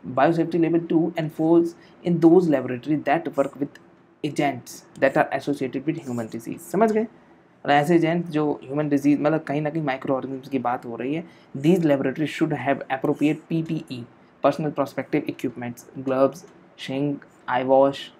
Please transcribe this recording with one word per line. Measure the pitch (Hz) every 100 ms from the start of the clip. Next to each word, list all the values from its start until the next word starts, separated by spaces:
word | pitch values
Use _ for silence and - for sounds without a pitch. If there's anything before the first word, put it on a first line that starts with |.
| - 127
Biosafety | 147 170 160 180
level | 160 165 170
two | 165 175 170
enforce | 156 - 160 170 170 - - - 180
in | 170 165
those | 175 175
laboratory | 135 123 123 135 151 135
that | 156 160 -
work | 139 -
with | - - _ _ _ _
agents | 151 139 143 127 - - - -
that | 135 147
are | - 139
associated | - 143 131 135 139
with | 151 131
human | 120 110 117
disease। | - - -
समझ | 180 226
गए? | 214 233 - _ _ _ _ -
और |
ऐसे | 143 147 175
एजेंट | 160 175 170
जो | 151 151 143
ह्यूमन | 127 143 151
डिजीज, | 143 143 143
मतलब | 147 156
कहीं | 160 143
ना | 151
कहीं | 160
माइक्रो | 147 135 - 131
ऑर्गेनिज्म | 127 135 127
की | 135
बात | 120 123 123
हो | 113
रही | 123 156
है। | 175 - - 139
These | 147 175 160
laboratories | 139 131 123 151 -
should | 156 143
have | 127 135 - 135
appropriate | 139 - 147 151 -
पीपीई, | 160 160 160 - 127 120 _ _ _
personal | 139 143 156 143
protective | 135 - 127 151 147
equipments, | - 135 123 123 120 - 143 131
gloves, | 131 135 131 - - _ _
शिंग, | - 135 147 143 - _ -
आई | 127
वॉश | 131 135 139 139 -